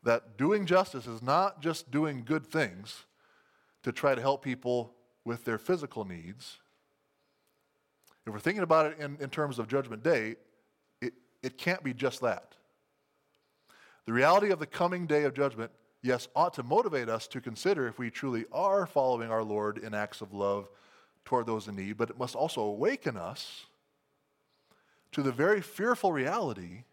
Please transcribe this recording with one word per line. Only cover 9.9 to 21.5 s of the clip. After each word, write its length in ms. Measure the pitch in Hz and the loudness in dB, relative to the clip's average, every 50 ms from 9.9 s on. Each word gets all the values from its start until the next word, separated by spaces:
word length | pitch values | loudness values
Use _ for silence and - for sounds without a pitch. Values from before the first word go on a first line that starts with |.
| 113 107 | -8 -2
Day, 340 | 113 160 165 120 110 110 - - _ _ _ _ _ _ _ _ _ _ _ _ | 2 2 2 2 2 -2 -6 -10 _ _ _ _ _ _ _ _ _ _ _ _
it, 140 | 127 123 - _ _ _ _ _ - | -8 -8 -8 _ _ _ _ _ -10
it 160 | 131 - - | -8 -8 -4
can't 240 | - 175 180 185 151 | -2 -2 -2 0 -2
be 100 | - - | -6 -4
just 280 | 117 135 131 120 - | 0 0 -2 0 0
that. 340 | 127 120 95 - - _ - _ _ _ _ _ _ _ _ _ _ _ _ _ _ _ _ _ _ _ _ _ _ _ - _ - - - _ _ | 0 0 -2 -2 -6 _ -20 _ _ _ _ _ _ _ _ _ _ _ _ _ _ _ _ _ _ _ _ _ _ _ -20 _ -20 -20 -20 _ _
The 80 | - 113 | 0 4
reality 360 | 120 135 151 175 202 208 208 | 6 8 8 8 8 6 4
of 80 | 190 | 2
the 80 | 156 151 | 0 -2
coming 400 | - - - 180 175 180 180 175 | -8 -2 0 0 0 0 -2 0
day 180 | 151 151 147 147 | 2 2 4 4
of 120 | 139 123 | 2 2
judgment, 360 | 135 143 139 117 110 113 117 _ _ _ _ _ _ | 2 0 0 0 -4 -8 -10 _ _ _ _ _ _
yes, 260 | - 123 127 120 - - _ | 0 0 0 0 -2 -2 _
ought 180 | 143 165 180 - | 2 2 2 2
to 80 | - 120 | -4 -2
motivate 460 | 120 151 214 240 208 156 135 120 113 | 2 2 4 4 4 0 0 0 0
us 180 | 113 113 - | -2 -2 -4
to 140 | - - 131 | -6 -10 -8
consider 460 | - 123 110 - - 180 202 160 131 | -8 -8 -10 -2 0 0 2 2 0
if 100 | 117 110 | -4 -4
we 120 | - 123 117 | -6 -8 -8
truly 360 | - - - 135 123 113 117 - | -6 -4 -4 -2 -2 -2 -4 -4
are 340 | - 139 180 202 196 202 185 | -2 0 2 4 4 2 0
following 460 | 160 - 147 135 131 123 117 117 113 | 2 2 2 2 4 2 0 -2 -2
our 120 | 113 113 110 | 0 0 0
Lord 360 | 107 104 107 104 104 107 - | 0 -2 0 0 -2 -4 -4
in 140 | 107 113 107 | -8 -6 -4
acts 280 | 104 107 104 - - | -4 -4 -4 -6 -14
of 120 | 110 95 101 | -14 -12 -6
love 340 | 101 98 101 101 101 98 98 - - - - - - - _ _ _ _ | -2 0 0 0 -2 -4 -10 -18 -20 -20 -20 -20 -20 -20 _ _ _ _
toward 220 | - 135 123 113 | -2 0 0 0
those 200 | 113 | 0